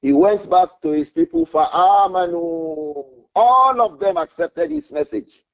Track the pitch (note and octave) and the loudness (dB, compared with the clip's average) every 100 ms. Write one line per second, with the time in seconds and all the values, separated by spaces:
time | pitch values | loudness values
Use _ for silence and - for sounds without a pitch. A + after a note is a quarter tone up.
0 | C3+ C#3+ F#3+ G#3 - F3+ F3+ _ D#3+ D3+ | 0 2 2 2 0 0 0 _ -4 -4
1 | D3 E3 E3+ E3 D#3+ D#3 D3+ E3+ F#3 G3+ | -4 -4 -2 -2 -2 0 0 2 4 4
2 | G3 F#3 F3 E3+ E3+ E3 D#3+ D#3 D3+ C#3+ | 2 0 -4 -4 -6 -6 -8 -8 -10 -10
3 | C3+ B2+ _ - A#3 B3+ C4 B3+ A3+ D3+ | -14 -20 _ 2 4 4 4 2 -2 0
4 | G3 F3 D#3+ - E3+ - E3 D3+ - D3+ | -4 -2 -6 -6 -8 -4 -6 -6 -8 -8
5 | C#3+ G#2+ - _ _ | -6 -6 -10 _ _